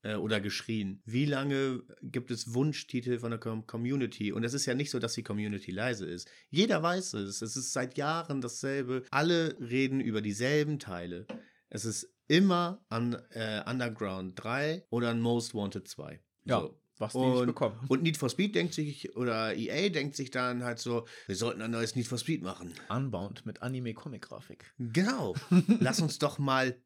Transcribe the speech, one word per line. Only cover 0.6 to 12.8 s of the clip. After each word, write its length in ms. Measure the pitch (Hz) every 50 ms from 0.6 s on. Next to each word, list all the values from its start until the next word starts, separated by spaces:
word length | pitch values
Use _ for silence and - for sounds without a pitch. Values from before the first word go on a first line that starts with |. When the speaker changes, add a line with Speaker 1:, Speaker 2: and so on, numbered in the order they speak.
| - - 113 110 101 95 95 101 _
Speaker 1:
Wie 200 | 110 110 127 147
lange 580 | 147 143 135 135 143 139 135 135 135 127 120 - - - -
gibt 280 | - 127 - 131 123 -
es 240 | 123 110 - 117 117
Wunschtitel 640 | 127 143 151 143 - - - - 123 117 123 123 113
von 120 | 117 117
der 100 | 117 110
Com-, 260 | - 117 110 110 110
Community? 680 | - - 113 117 123 139 139 123 110 - - 107 104
Und 120 | - 110 113
es 100 | 117 131
ist 120 | 139 -
ja 80 | - 123
nicht 160 | 131 143 143
so, 80 | - 123
dass 140 | - 117 -
die 100 | - 113
Community 460 | - 104 104 107 107 104 98 - -
leise 340 | 92 98 113 127 120 104 95
ist. 240 | 80 85 90 - - - - - _
Jeder 320 | - 156 208 - 196 165
weiß 320 | 160 170 175 190 185 - -
es. 280 | 107 98 98 101 -
Es 140 | 113 110 110
ist 160 | 135 127 -
seit 240 | - 135 127 127 127 -
Jahren 420 | 143 147 160 165 160 - 143 135
dasselbe. 640 | 123 120 - - - 135 135 139 127 123 127 127 123 -
Alle 460 | - 139 151 165 175 165 165 156 - -
reden 400 | 127 117 120 131 135 127 135 135
über 200 | 131 - 107 107
dieselben 580 | 104 107 101 104 120 131 147 151 151 147 151 139
Teile. 480 | - 107 92 87 87 90 87 87 104 - - - - - _ _ _ _
Es 160 | - 107 101
ist 300 | 113 104 - - - _ _ _ _
immer 560 | 147 170 196 196 180 175 175 170 190 -